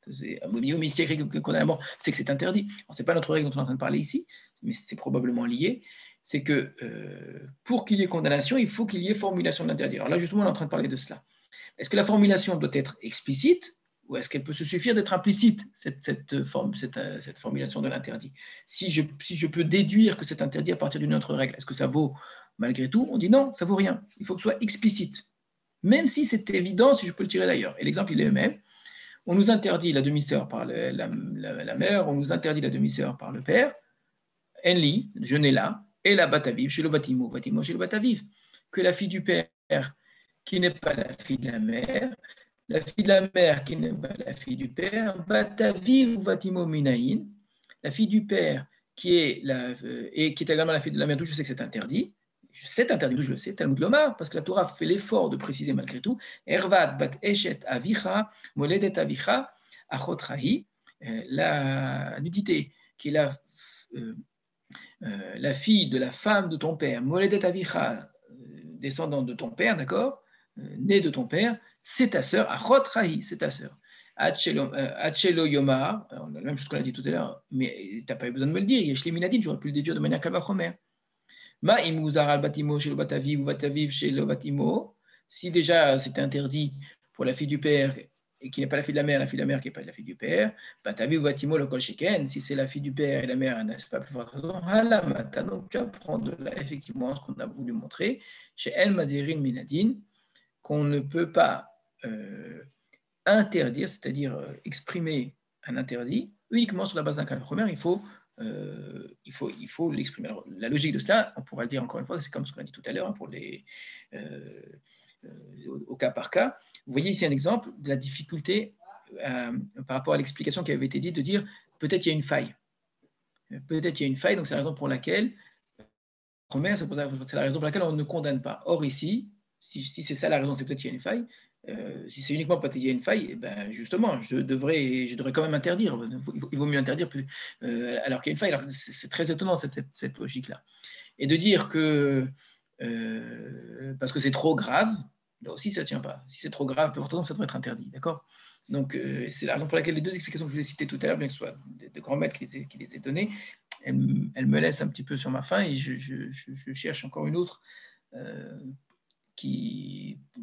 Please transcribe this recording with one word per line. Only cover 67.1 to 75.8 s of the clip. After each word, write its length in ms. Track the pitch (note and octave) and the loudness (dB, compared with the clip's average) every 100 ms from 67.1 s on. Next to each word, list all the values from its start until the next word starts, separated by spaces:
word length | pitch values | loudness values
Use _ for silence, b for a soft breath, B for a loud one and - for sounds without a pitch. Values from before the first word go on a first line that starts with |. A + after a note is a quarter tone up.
| E3+ G3 G3+ | 4 4 4
avicha, 640 | F3+ F3+ F3+ - D2+ A#2 - _ _ | 2 0 -2 0 0 -2 -10 _ _
euh, 300 | - - - D#2 D#2+ | -20 -20 -18 -18 -10
descendante 480 | C#3 C3+ D#3+ C#3+ B2+ | -8 -4 -2 -2 -2
de 80 | |
ton 160 | A#2 B2 | -4 -10
père, 260 | - A3+ G3 | 0 2 2
d'accord, 460 | C#3 F#3+ B3 C#4 b b b - | 0 0 0 -2 b b b -16
euh, 180 | - - | -14 -4
née 220 | G3 G3 | 4 6
de 100 | E3+ | 6
ton 160 | C3 A#2+ | 0 -2
père, 320 | D3+ A3+ A3 b b - | 0 0 0 b b -8
c'est 240 | - B3 | 2 2
ta 120 | F3 | 4
sœur, 280 | B2+ G3 G#3 | 2 2 2
achotrahi, 720 | - - C4+ C4+ A3+ G3 D#3 | 0 6 6 6 2 2 0
c'est 160 | - F3 | -6 -4
ta 120 | D#3 | -4
sœur. 260 | C#3+ - - b b b - | -4 -12 -18 b b b -2
Hatshelo, 560 | - - - D3+ C#3 | 0 2 0 2 0
euh, 180 | C#3 C3 - | -2 -4 -2
hatshelo 480 | D#3 D#3 F#3+ E3 | -4 2 4 6
yomar, 640 | D#3+ C#3+ C#3 C3 | 4 4 4 4